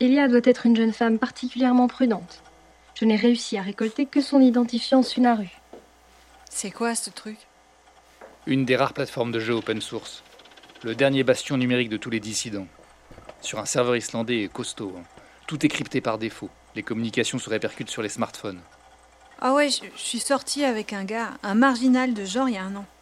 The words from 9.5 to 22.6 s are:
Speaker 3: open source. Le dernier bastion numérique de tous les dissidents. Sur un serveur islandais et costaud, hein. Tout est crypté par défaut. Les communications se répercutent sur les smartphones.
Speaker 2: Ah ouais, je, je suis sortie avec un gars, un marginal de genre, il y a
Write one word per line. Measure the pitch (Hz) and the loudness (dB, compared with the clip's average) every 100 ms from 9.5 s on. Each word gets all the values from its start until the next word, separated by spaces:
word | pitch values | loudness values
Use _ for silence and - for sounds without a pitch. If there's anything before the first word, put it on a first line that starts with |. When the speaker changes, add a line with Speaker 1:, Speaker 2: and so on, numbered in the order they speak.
Speaker 3:
open | 113 107 107 | -2 -2 -6
source. | - 110 - - - - - - - - | -8 -10 -12 -18 -20 -20 -20 -20 -20 -12
Le | 117 | -8
dernier | 113 135 135 | 0 2 4
bastion | 127 123 - 135 | 2 2 0 -2
numérique | 123 123 117 | 2 0 0
de | 107 | -4
tous | 120 | -4
les | 113 | -4
dissidents. | 107 104 123 98 92 - - _ - - - - | -4 -6 -6 -8 -10 -16 -20 _ -20 -20 -20 -14
Sur | - 107 | -10 -8
un | 101 | -2
serveur | 139 123 120 | 0 2 0
islandais | - 117 117 120 | -2 -6 -2 -2
et | 98 | -4
costaud, | - 117 - 101 92 | -6 -10 -10 -10 -12
hein. | 85 - - - - | -18 -20 -20 -20 -12
Tout | 147 | -2
est | 147 | -2
crypté | - 131 131 | -2 -6 -6
par | 120 110 | -4 -4
défaut. | 113 - 104 - _ | -6 -10 -14 -16 _
Les | 113 | -12
communications | - 113 117 117 113 127 | -8 -6 -2 -2 -2 -4
se | - | -4
répercutent | 110 107 - 117 | -4 -4 -8 -10
sur | - | -8
les | 107 | -8
smartphones. | - - - 107 90 85 - _ _ _ _ - - | -4 -6 -6 -12 -12 -16 -20 _ _ _ _ -20 -4
Speaker 2:
Ah | 254 | 0
ouais, | 285 294 | 2 2
je, | - 196 - | -2 -6 -12
je | |
suis | - 233 | -8 -6
sortie | - 262 - 277 | -2 -2 -2 -2
avec | 277 220 208 | -2 -2 -6
un | 202 | -8
gars, | 190 220 220 - | -6 -6 -6 -8
un | 202 | 0
marginal | 208 269 240 262 254 262 | 4 4 4 4 4 2
de | 214 | -2
genre, | 190 220 262 | -4 -2 -2
il | |
y | |
a | 196 | -2